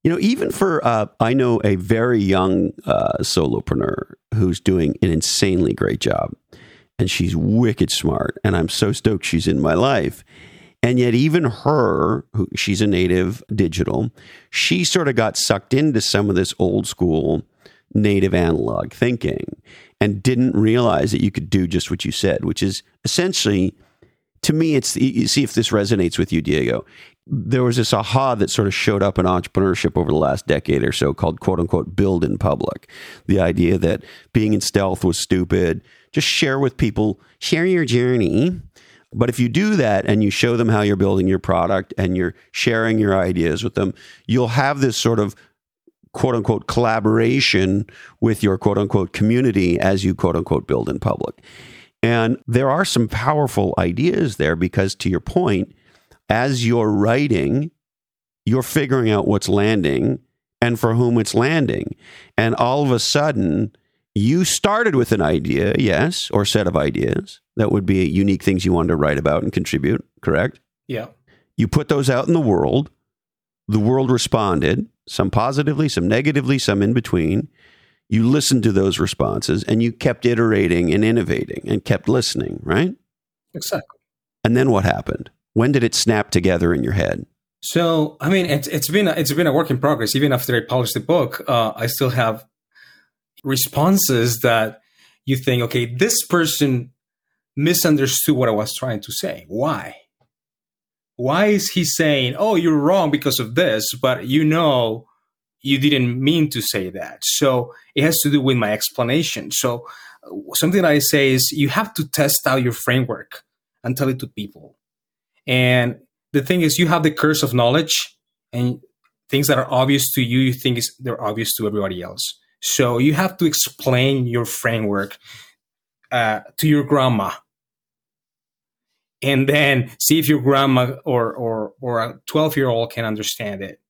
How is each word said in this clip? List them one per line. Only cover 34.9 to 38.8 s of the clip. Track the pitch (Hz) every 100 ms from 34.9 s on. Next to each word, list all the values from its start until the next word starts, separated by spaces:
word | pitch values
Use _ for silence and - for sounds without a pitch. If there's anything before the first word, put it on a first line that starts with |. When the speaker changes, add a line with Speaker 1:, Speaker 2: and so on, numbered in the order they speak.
| 92
Speaker 1:
was | 90 85
stupid. | - 95 90 92 87 87 _ _ _
Just | - -
share | - 147 135
with | 139 -
people, | 117 101 107 95 _ _
share | - 165 180
your | 180
journey. | 135 120 123 123 92 92 170 180 - _